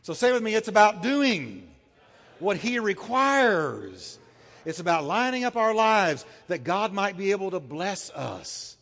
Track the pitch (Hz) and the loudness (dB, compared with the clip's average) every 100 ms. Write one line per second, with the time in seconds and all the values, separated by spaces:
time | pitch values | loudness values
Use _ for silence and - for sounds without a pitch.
0 | - 160 240 247 220 214 220 214 208 214 | -8 0 2 2 2 -2 2 6 6 6
1 | 226 285 277 202 123 95 87 76 _ _ | -2 2 2 2 -4 -12 -18 -20 _ _
2 | _ - - - 180 190 226 247 220 190 | _ -20 -20 -6 -2 -2 0 -2 -2 -4
3 | - 247 269 277 254 190 151 107 101 92 | -2 0 2 4 4 4 0 -4 -10 -14
4 | 85 - - - - - 160 160 175 165 | -16 -18 -20 -20 -20 -14 -10 -6 0 0
5 | 147 196 254 254 247 233 220 220 220 220 | 0 0 0 0 -4 0 0 4 4 4
6 | 185 143 - - - 175 123 185 214 196 | 2 0 -6 -20 -6 -6 -2 -2 0 -2
7 | 202 180 190 202 190 180 135 147 185 190 | -4 -2 -2 0 -2 -6 -8 -6 -6 -6
8 | - - 127 92 - - - - | -8 -8 -8 -8 -12 -14 -14 -20